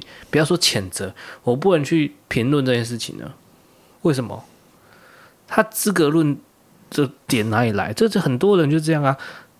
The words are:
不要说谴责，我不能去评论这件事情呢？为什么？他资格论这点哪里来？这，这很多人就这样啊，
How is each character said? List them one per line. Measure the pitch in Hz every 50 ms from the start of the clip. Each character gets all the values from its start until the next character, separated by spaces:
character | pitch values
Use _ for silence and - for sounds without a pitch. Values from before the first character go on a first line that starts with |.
| - - - - - -
不 | - 147
要 | 156
说 | - 180 170
谴 | - - - 113 95 90
责， | - - 98 95 - - - - - -
我 | - 123 120
不 | 139 180 196 180
能 | 156 139
去 | - 165 160 147 139 - - _ -
评 | - 131 113 131
论 | 147 143 131
这 | 131 120
件 | 117 113
事 | 117 120 110
情 | - - - 50
呢？ | 64 - - - _ _ _ _ _ _ _ _ _ _ _ _ -
为 | 170 139
什 | 131 120
么？ | 104 - 110 - _ _ _ _ _ _ _ _ _ - - - - - - - - _ _ _ -
他 | - - 214
资 | - - - - 208
格 | 185 180 156 143
论 | 156 165 156 147 139 - - _ _ _ _ _ _ _ - -
这 | - 147 143 127 - _ _
点 | - 135 113 104 113
哪 | 110 117 123
里 | 113
来？ | 101 95 95 - -
这， | - 220 220
这 | - 202
很 | - 143 127 123
多 | 185 202 202 180
人 | 156 139
就 | 151 160
这 | 151 160 160
样 | 147 143
啊， | 135 139 - - - - - - _ _ _